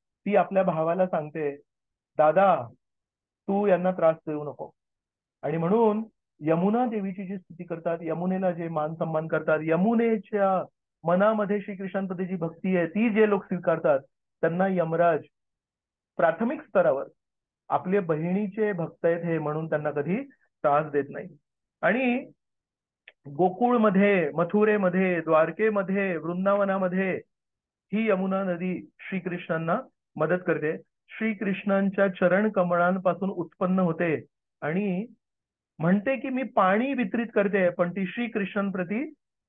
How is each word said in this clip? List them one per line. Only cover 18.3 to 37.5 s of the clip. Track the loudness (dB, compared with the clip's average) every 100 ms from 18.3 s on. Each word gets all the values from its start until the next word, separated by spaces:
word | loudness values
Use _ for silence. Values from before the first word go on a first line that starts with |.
| -2 -2 -2 -2
भक्त | -2 -6 -2
आहेत | 0 0
हे | -2 -2
म्हणून | -2 -4 -4
त्यांना | -4 -2
कधी | -4 -2 -4 -6
त्रास | _ _ _ 2 2 0
देत | -4 -4
नाही. | -10 -16 -20 _ _ _ -4
आणि | 0 0 0 -2 -6 _ _ _ _ _ _ _ _ _ -16
गोकुळमध्ये, | 0 0 2 2 4 4 4 4 4 0
मथुरेमध्ये, | -2 0 2 4 4 2 2 2 0
द्वारकेमध्ये, | 2 4 2 2 0 0 -2 -2 -2 -4
वृंदावनामध्ये | -4 -2 0 2 0 0 0 0 -2 -4 -8 _ _ _ _ _ -6
ही | -2 0
यमुना | 0 0 -2
नदी | -2 -4 -4 -6 -10 _
श्रीकृष्णांना | -8 -6 -6 -8 -4 -4 0 -2 -4 _ _ -4
मदत | -2 0 0
करते, | -2 -2 -6 -10 _ _
श्रीकृष्णांच्या | -6 -4 -2 -4 -4 0 2 2 2 0
चरण | 2 2 4 2
कमळांपासून | 0 0 2 2 2 0 0 -4
उत्पन्न | -4 -8 -4 0 2
होते | 2 0 0 -2 -6 _ _ _
आणि | -4 -2 -2 -4 -6 -14 _ _ _ _ _ -4
म्हणते | 2 2 2 -4
की | -2
"मी | -4
पाणी | -2 2 4 4 0
वितरित | -2 -2 -2 -2
करते", | 0 2